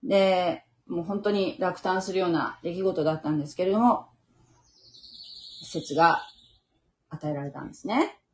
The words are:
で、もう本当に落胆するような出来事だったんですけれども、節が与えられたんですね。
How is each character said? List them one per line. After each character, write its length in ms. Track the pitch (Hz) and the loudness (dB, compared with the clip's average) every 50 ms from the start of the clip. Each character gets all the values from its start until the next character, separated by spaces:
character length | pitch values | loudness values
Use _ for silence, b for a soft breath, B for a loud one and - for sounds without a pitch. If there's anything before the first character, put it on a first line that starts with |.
| - | -2
で、 600 | - 190 196 196 190 185 180 180 175 165 - - _ _ _ _ | 2 4 4 6 6 4 4 2 2 0 -2 -8 _ _ _ _
も 160 | _ 180 170 170 | _ -4 -4 -4
う 20 | |
本 180 | 170 202 202 - | -2 -4 -2 0
当 80 | 214 | 0
に 260 | 202 202 190 175 - - | 2 2 0 0 -2 -2
落 240 | 185 180 175 - - | -2 -2 -2 -2 -2
胆 200 | 190 185 190 190 | 0 0 0 -2
す 100 | - 185 | -2 0
る 60 | 185 | 0
よ 100 | 185 175 | 2 2
う 20 | |
な 280 | 165 151 131 - - - - | 2 2 0 -2 -4 -6 -6
出 100 | 170 170 | -6 -4
来 80 | 185 190 | 0 0
事 220 | 190 175 160 151 | 0 2 2 2
だ 100 | 151 156 | 2 0
っ 80 | 156 - | 0 0
た 80 | 151 | -2
ん 80 | 151 151 | 0 0
で 80 | 143 | -2
す 100 | 147 - | -4 -4
け 80 | - 180 | -2 0
れ 80 | 185 196 | 2 2
ど 80 | 214 | 4
も、 260 | 233 247 226 - - - _ _ _ _ _ _ _ _ _ _ _ _ _ _ - - - - - - - - - - - - - - - - - - | 6 4 4 4 -2 -10 _ _ _ _ _ _ _ _ _ _ _ _ _ _ -20 -20 -20 -20 -20 -20 -18 -18 -16 -16 -16 -18 -18 -18 -18 -18 -16 -8
節 240 | - 165 - - 147 | -8 -8 -6 -4 2
が 280 | 147 165 170 156 - - - - - - _ _ _ _ _ _ _ _ _ _ _ _ _ | 4 4 6 4 4 -2 -8 -18 -20 -20 _ _ _ _ _ _ _ _ _ _ _ _ _
与 200 | - 151 - 151 | -16 -8 -6 -6
え 40 | 151 | -4
ら 100 | 143 143 | -4 -6
れ 60 | 143 | -8
た 120 | 143 143 147 | -10 -10 -14
ん 60 | 151 | -14
で 60 | - | -14
す 120 | - - | -12 -8
ね。 320 | - 214 262 349 - - _ _ _ | -4 0 0 0 -2 -4 _ _ _